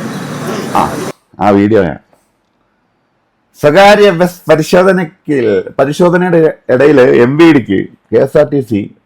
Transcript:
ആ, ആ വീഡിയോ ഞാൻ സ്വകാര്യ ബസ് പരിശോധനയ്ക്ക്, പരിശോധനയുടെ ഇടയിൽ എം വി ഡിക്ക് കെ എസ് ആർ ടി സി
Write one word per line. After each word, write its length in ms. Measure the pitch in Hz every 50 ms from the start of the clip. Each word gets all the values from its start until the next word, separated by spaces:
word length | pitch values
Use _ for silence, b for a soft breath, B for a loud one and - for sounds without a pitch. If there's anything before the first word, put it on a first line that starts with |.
| - - - - - - - - - - - - - - -
ആ, 380 | - 85 78 - 92 92 98 - _ _ _ _ -
ആ 80 | 92 104
വീഡിയോ 340 | 104 101 101 104 110 104 95
ഞാൻ 160 | 80 65 - _ _ _ _ _ _ _ _ _ _ _ _ _ _ _ _ _ _ _ _ _ _ _ _ _ _ _ _ _ _ _ -
സ്വകാര്യ 500 | - 147 147 185 196 202 208 214 208 202
ബസ് 400 | 180 165 180 175 175 - - -
പരിശോധനയ്ക്ക്, 1120 | 156 151 156 - - 180 185 196 185 185 180 156 - _ _ - 147 135 117 110 101 95 90 - - -
പരിശോധനയുടെ 760 | 139 139 147 - 180 175 180 180 180 180 170 165 160 151 - - _ -
ഇടയിൽ 320 | 123 127 139 151 151 135
എം 360 | 123 135 143 135 120 123 139
വി 160 | 151 170 165 151
ഡിക്ക് 360 | 143 110 101 95 98 - -
കെ 280 | - _ _ _ -
എസ് 220 | - 139 139 - 160
ആർ 100 | 147 135
ടി 120 | 147 143
സി 300 | 127 - 117 98 104 - - _ _